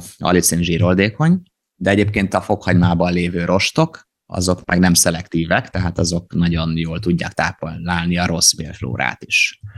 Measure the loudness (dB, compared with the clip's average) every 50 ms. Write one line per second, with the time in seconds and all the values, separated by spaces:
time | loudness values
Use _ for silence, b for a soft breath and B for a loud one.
0 | -6 -10 -14 -4 0 2 4 4 4 2 0 0 0 0 0 2 2 4 4 4
1 | 2 2 2 0 2 2 2 2 0 -8 _ _ _ _ _ _ 0 2 2 2
2 | 2 2 0 0 -2 0 -2 -2 -2 -2 -4 -2 0 2 2 4 4 4 2 2
3 | 0 0 0 0 -2 -2 -4 -4 -2 0 0 0 0 0 0 0 0 0 -2 -8
4 | -20 _ _ _ _ _ -6 -4 -2 0 -2 -2 -2 -2 2 2 4 4 4 4
5 | 2 2 0 -2 -6 -4 -4 -4 0 0 0 -2 -2 -2 -4 -4 -2 -2 0 0
6 | -2 -2 -2 -4 -6 -4 -2 0 0 0 0 0 -2 -2 -2 -2 -4 -4 -6 -4
7 | -2 -2 0 0 -2 -4 -4 -2 -2 -4 -4 -6 -10 -10 -10 -8 -6 -4 -2 -2
8 | 0 0 0 0 0 0 0 2 2 2 2 0 -4 -10 -10 -10 -8 -6 -4 -2
9 | -2 -4 -4 -6 -8 -4 -2 -2 -2 -2 -4 -10 B B B